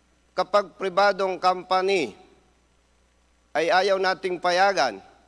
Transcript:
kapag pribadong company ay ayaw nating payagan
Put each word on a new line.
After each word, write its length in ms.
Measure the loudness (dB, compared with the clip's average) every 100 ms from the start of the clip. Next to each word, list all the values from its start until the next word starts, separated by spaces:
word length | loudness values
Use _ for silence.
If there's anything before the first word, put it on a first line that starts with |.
| _ _ _ -6
kapag 400 | 0 0 -2 -6
pribadong 640 | -4 2 2 2 -2 0
company 720 | 0 -2 -2 0 0 0 -2 -8 -20 _ _ _ _ _ _ _ _ _ _ _ _
ay 240 | -4 0
ayaw 240 | 2 2 0
nating 400 | 0 -2 -6 -4
payagan 640 | -2 2 2 2 -2 -4 -14 _